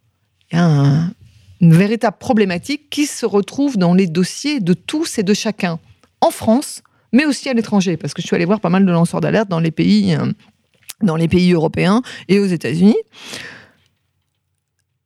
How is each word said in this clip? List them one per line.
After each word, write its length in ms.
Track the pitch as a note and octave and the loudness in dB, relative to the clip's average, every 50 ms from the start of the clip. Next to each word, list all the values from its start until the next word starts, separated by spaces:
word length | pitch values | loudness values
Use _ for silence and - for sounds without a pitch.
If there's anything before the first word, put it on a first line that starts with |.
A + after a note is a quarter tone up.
| _ _ _ _ _ _ _ _ _ - | _ _ _ _ _ _ _ _ _ -4
il 60 | D#3+ | 0
y 20 | E3+ | 2
a 80 | F3 | 2
un, 460 | E3 D3+ C#3+ C#3 C#3 C#3 D#3+ E3 F3+ - _ - - _ _ _ - - - | 4 4 4 4 2 2 2 0 -4 -6 _ -18 -20 _ _ _ -20 -2 2
une 140 | F3+ E3 D#3+ | 4 6 6
véritable 420 | E3+ G3 G#3 A#3 A#3 - A3 - - | 6 4 2 0 0 -2 -2 -4 -4
problématique 720 | - - B3+ G#3+ G#3 F#3+ F3 F3 - - - - _ _ | -2 0 0 2 2 0 -2 -4 -6 -6 -8 -8 _ _
qui 160 | - C#4 D4 | -4 -4 -4
se 180 | C#4+ - - B3 | -4 -4 -6 -4
retrouve 540 | G#3+ - G3+ - - - - C#4 C#4+ B3+ G3 | -2 0 -2 -2 -2 -4 -4 -2 -2 0 0
dans 160 | F#3 E3+ F3+ | 2 2 4
les 140 | F#3+ G3 E3+ | 2 2 0
dossiers 500 | D#3 F3+ F#3 - - - - C#4+ D4+ C4+ | 0 -4 -4 -4 -6 -8 -6 -6 -4 -2
de 160 | F#3 E3 F3+ | 0 0 -2
tous 440 | - _ - - D4+ E4+ - - A#3+ | -2 _ -6 -6 -6 -6 -4 -4 -4
et 40 | G3 | -2
de 100 | F3+ G#3 | 0 0
chacun, 460 | - - A3+ G3+ - - F3 E3 E3 - - _ _ _ _ _ _ | -2 -2 -6 -6 -4 -6 -6 -6 -8 -12 -18 _ _ _ _ _ _
en 100 | - E4+ | -2 -2
France, 520 | - - - A3+ A3 C4+ D4+ - - - - _ _ _ _ _ - | -2 -2 0 0 0 0 0 -4 -12 -18 -20 _ _ _ _ _ 0
mais 120 | B3+ D#4 | 2 2
aussi 220 | D4+ B3+ - - C#4 | 0 -2 -4 -4 -4
à 40 | C4 | -2
l'étranger, 460 | A3+ G#3 - G#3 G3+ F3 G3 E3 - | -2 -2 0 0 0 0 0 -2 -4
parce 160 | - D3 - | -6 -8 -10
que 80 | - E3+ | -10 -6
je 40 | |
suis 80 | - G#3 | -4 -2
allée 120 | E3+ E3+ | 0 0
voir 120 | E3+ G#3+ G#3 | 0 0 0
pas 120 | - E3+ | 0 0
mal 160 | F3 F#3+ G3 | 2 2 2
de 40 | F#3 | 4
lanceurs 300 | F3 E3 E3+ - - E3+ | 2 2 2 0 0 -2
d'alerte 280 | E3 D3 - G3+ A3 G3 | -2 0 0 0 0 -2
dans 120 | F3 E3 | -2 -2
les 100 | E3 E3 | -2 -2
pays, 440 | D#3+ - E3 F3+ G3+ G#3+ G3 F#3+ D#3+ | -2 0 2 2 2 2 2 2 0
euh, 180 | C3 B2+ B2+ - - _ _ _ _ _ _ _ _ _ - - - A3+ | -2 -2 -4 -6 -8 _ _ _ _ _ _ _ _ _ -20 -8 -4 -2
dans 120 | F3 D#3 | -2 0
les 140 | E3 E3 D#3+ | 0 0 0
pays 240 | - F3+ F3+ F3+ F3+ | 2 2 4 4 2
européens 500 | E3 D3+ D#3 - - D#3+ F3 G3+ A#3+ B3+ - - - - | 2 0 -2 -2 0 0 2 2 0 -2 -4 -10 -10 -2
et 140 | - F#3 G3+ | 0 0 2
aux 60 | G3+ | 2
États-Unis. 500 | F#3+ F3+ D#3+ - A#2 D3 E3+ F#3 G#3 B3+ A4 A4 _ _ - - - - - - - - - - _ _ _ _ _ _ _ _ _ _ _ _ _ _ _ _ _ _ _ _ _ _ _ _ _ _ _ _ | 0 -2 -4 -4 -4 0 2 4 4 4 2 -2 _ _ -20 -20 -16 -16 -16 -16 -18 -20 -20 -20 _ _ _ _ _ _ _ _ _ _ _ _ _ _ _ _ _ _ _ _ _ _ _ _ _ _ _ _